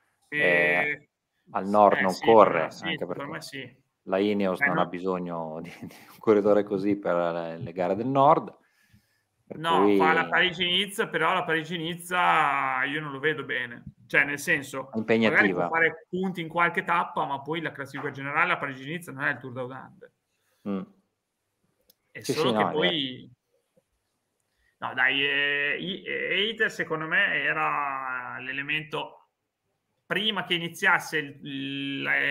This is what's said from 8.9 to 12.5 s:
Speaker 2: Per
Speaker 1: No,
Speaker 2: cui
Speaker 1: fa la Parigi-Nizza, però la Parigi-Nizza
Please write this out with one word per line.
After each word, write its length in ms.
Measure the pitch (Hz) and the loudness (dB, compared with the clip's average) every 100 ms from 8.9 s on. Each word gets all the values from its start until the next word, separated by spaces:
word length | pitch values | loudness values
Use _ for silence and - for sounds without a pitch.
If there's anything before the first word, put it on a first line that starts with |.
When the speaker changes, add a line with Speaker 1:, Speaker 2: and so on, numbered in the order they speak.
| _ _ _ _ _ - | _ _ _ _ _ -18
Speaker 2:
Per 80 | - | -8
Speaker 1:
No, 240 | 165 190 | 0 4
Speaker 2:
cui 160 | 202 202 | 6 6
Speaker 1:
fa 160 | 160 | 4
la 140 | 165 165 | 4 2
Parigi-Nizza, 800 | 170 180 175 175 180 196 220 175 | 2 2 2 0 0 0 -2 -2
però 260 | 165 160 | 0 2
la 100 | 185 | 2
Parigi-Nizza 1400 | 170 160 156 175 160 170 175 180 175 165 147 | 0 -2 -2 -6 -6 -8 -4 2 4 4 4